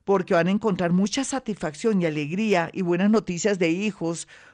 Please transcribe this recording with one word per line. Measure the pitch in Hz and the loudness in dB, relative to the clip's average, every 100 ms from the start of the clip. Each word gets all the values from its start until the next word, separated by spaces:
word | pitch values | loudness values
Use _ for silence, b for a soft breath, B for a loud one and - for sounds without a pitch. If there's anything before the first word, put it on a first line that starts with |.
porque | - 196 175 | 0 0 2
van | 185 170 | 2 2
a | |
encontrar | 202 226 180 175 | 2 0 0 2
mucha | 180 196 - | 2 0 -2
satisfacción | 269 269 240 202 160 151 226 202 | -4 -4 -6 -6 -6 -2 0 2
y | 170 | 0
alegría | 151 147 180 220 190 170 | -2 -4 -2 0 2 0
y | - | -2
buenas | 175 175 202 | 0 2 4
noticias | 220 202 175 208 202 | 2 0 -2 0 2
de | 170 | 0
hijos, | 170 214 - 165 165 - B B | 0 -2 -4 -6 -6 -10 B B